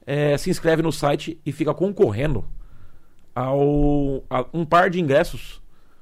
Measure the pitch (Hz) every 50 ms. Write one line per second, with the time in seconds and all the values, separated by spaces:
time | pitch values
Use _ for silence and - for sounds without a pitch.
0 | _ - 139 147 147 147 143 135 - 180 175 - - 165 165 151 160 160 151 -
1 | - 143 143 139 - - - - - 147 135 - 156 147 151 - 175 202 196 196
2 | 202 127 104 104 139 156 147 - - - - - - - - - - - - -
3 | - - - - - - - 127 127 131 135 139 143 143 147 147 147 147 147 147
4 | 143 139 135 131 - - 131 127 127 - - 165 170 151 165 175 185 202 165 180
5 | 175 143 135 147 175 - - - - - - - - - - - - - - -